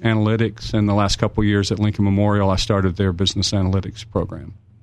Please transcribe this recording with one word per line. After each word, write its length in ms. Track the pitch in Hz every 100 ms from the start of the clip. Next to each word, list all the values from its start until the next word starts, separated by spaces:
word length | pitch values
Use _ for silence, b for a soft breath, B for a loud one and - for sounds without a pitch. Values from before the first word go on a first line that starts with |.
Analytics, 680 | 113 110 107 113 113 107 -
and 140 | 110 104
the 60 |
last 240 | 101 101 -
couple 240 | 107 -
of 60 | 107
years 240 | 101 98
at 80 | 95
Lincoln 260 | 104 104 101
Memorial, 440 | 98 104 104 98
I 60 | 95
started 380 | - 101 95 87
their 160 | 98
business 400 | 87 95 101 95
analytics 580 | 101 92 95 90 - -
program. 440 | 98 85 85 69 - _ -